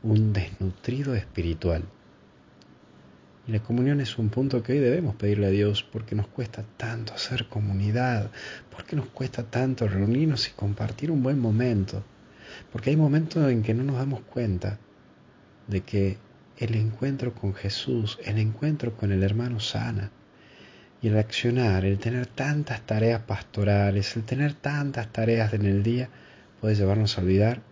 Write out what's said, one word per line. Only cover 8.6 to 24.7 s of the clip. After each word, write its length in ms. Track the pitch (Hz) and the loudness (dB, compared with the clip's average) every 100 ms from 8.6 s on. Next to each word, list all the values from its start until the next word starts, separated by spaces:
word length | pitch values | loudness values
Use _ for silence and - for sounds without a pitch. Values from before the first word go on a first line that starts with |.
| - | -18
porque 240 | - - | -20 -6
nos 120 | 151 - | -4 -4
cuesta 360 | - 131 - | -8 -6 -6
tanto 460 | 110 123 131 127 107 | -4 -2 0 0 0
reunirnos 580 | 95 101 123 156 117 - | 2 2 2 2 0 -4
y 40 | |
compartir 580 | - 101 101 107 107 151 | -4 -4 -2 -4 -4 -2
un 120 | 156 | 0
buen 180 | 131 143 | 2 2
momento, 640 | 117 110 123 107 95 98 - - - - - - - | 2 2 4 2 0 -4 -10 -20 -20 -20 -20 -20 -12
porque 200 | 117 123 | -4 2
hay 60 | 156 | 4
momentos 540 | 151 151 160 170 143 | 4 4 2 2 4
en 120 | 117 | 4
que 120 | 110 | 2
no 80 | 113 | 0
nos 140 | 135 127 | 0 -2
damos 240 | 135 123 | -2 -4
cuenta 580 | - 127 113 90 98 104 - - - - - - - - - | -6 -4 0 0 -2 -6 -12 -20 -20 -20 -20 -20 -20 -20 -4
de 140 | 95 | -4
que 380 | - 101 98 101 - - - - | 0 0 2 0 -12 -20 -20 -8
el 160 | 113 | -2
encuentro 600 | 110 110 110 135 135 123 | 0 0 0 -4 -2 -4
con 200 | - 98 | -4 -6
Jesús, 640 | 95 101 - - 120 107 - | -4 -6 -6 -2 -2 -2 -4
el 140 | - 107 | -4 0
encuentro 580 | 110 110 147 147 120 110 | 0 0 -2 -2 -4 -2
con 160 | 104 | 0
el 100 | 95 | 2
hermano 380 | 98 107 123 117 | 2 0 -2 -4
sana, 520 | 107 107 117 104 98 - - - - - - - - - | -4 -4 -4 -4 -6 -12 -20 -20 -20 -20 -20 -20 -20 -4
y 80 | 113 | 2
el 80 | 107 | 2
accionar, 680 | 107 - 120 123 117 92 | 2 0 0 2 4 4
el 140 | 98 98 | 2 0
tener 280 | 117 123 123 | 0 -2 -4
tantas 580 | - 135 147 143 110 | -4 -2 -2 -2 -6
tareas 380 | - 110 113 113 | -2 2 2 2
pastorales, 920 | 113 101 - - 101 101 101 98 98 117 | -2 -6 -6 0 2 4 4 2 -2 -4
el 80 | |
tener 300 | 110 127 147 | -4 0 0
tantas 560 | 143 143 | -2 -4